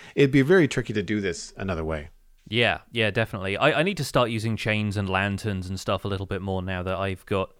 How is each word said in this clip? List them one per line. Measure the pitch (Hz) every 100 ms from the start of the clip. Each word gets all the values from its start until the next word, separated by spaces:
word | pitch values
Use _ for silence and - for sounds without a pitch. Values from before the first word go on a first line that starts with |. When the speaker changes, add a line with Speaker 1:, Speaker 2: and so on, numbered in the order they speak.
| -
Speaker 1:
it'd | - 143
be | 139
very | 135 190 147
tricky | - 120
to | 107
do | 90 107
this | 98 85 - -
another | 98 85
way. | 78 78 78 - _ _ -
Speaker 2:
Yeah, | 110 113 78 -
yeah, | 117 110
definitely. | 98 110 107 95 98
I, | 139 147
I |
need | 170 190
to |
start | 139 139 120
using | 113 113 107
chains | 117 107 107 98
and | 98
lanterns | 95 101 98 110 95 92
and | 95
stuff | - 98
a | 101
little | 95 98
bit | 98
more | 95 95
now | 92 92
that | 90 92
I've | 98 92
got | - 98 95 -